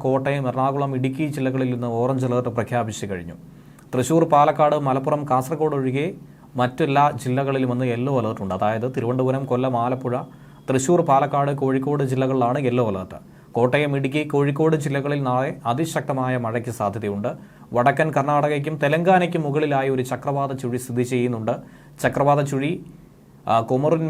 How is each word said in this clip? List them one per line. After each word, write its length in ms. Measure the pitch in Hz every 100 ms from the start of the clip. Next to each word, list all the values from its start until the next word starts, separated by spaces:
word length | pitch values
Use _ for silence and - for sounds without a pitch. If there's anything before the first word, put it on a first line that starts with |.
കോട്ടയം, 420 | 135 135 139 143 127
എറണാകുളം, 400 | 123 135 139 139 131
ഇടുക്കി 280 | 135 135 151
ജില്ലകളിൽ 340 | 143 131 131 131
ഇന്ന് 140 | 123 120 117
ഓറഞ്ച് 280 | 127 131 127
അലർട്ട് 220 | 123 120 110
പ്രഖ്യാപിച്ചു 500 | 101 120 110 107 101
കഴിഞ്ഞു. 260 | 92 85 87 - - - - -
തൃശൂർ, 280 | 123 127 165 165
പാലക്കാട്, 440 | 147 147 151 151 151 139
മലപ്പുറം, 360 | 135 139 147 143
കാസർഗോഡ് 460 | 131 131 151 156 143
ഒഴികെ 280 | 131 135 165 - - - - 127
മറ്റെല്ലാ 440 | 123 127 151 139 143 123
ജില്ലകളിലും 480 | 127 127 139 135 127
ഇന്ന് 120 | 123 127
യെല്ലോ 240 | 117 131 131
അലർട്ടുണ്ട്. 340 | 110 110 98 92
അതായത് 300 | 107 110 127 131
തിരുവനന്തപുരം, 480 | 117 131 131 135 135
കൊല്ലം, 260 | 123 131 120
ആലപ്പുഴ, 320 | 120 127 127 123 - - - - -
തൃശൂർ, 300 | 131 170 175 151
പാലക്കാട്, 420 | 135 143 143 143 143
കോഴിക്കോട് 420 | 135 135 135 147 135
ജില്ലകളിലാണ് 460 | 131 131 131 120 143 127
യെല്ലോ 200 | 120 110
അലർട്ട്. 280 | 95 92 82 - - - 117
കോട്ടയം, 360 | 123 143 147 139
ഇടുക്കി, 240 | 135 151 147
കോഴിക്കോട് 440 | 143 143 139 160 156
ജില്ലകളിൽ 360 | 143 139 143 143 131
നാളെ 220 | 123 139 - 117
അതിശക്തമായ 680 | 123 165 160 131 135 127 127
മഴയ്ക്ക് 280 | 113 120 120 113
സാധ്യതയുണ്ട്. 500 | 104 107 107 101 120 160 - - - 117
വടക്കൻ 320 | 131 139 156 139
കർണാടകയ്ക്കും 580 | 139 147 147 147 147 151
തെലങ്കാനയ്ക്കും 600 | 143 160 175 185 175 170 147
മുകളിലായി 440 | 147 151 139 135
ഒരു 80 | 131 127
ചക്രവാത 420 | 127 147 139 135 131
ചുഴി 180 | 120 123
സ്ഥിതി 220 | 127 120 123
ചെയ്യുന്നുണ്ട്. 420 | 127 123 113 110 143 - - - -
ചക്രവാത 380 | 131 165 143 143 139
ചുഴി, 220 | 135 143 180 - - - - - - -
ആ, 20 | 113 113
കൊമറുൻ 340 | 131 151 165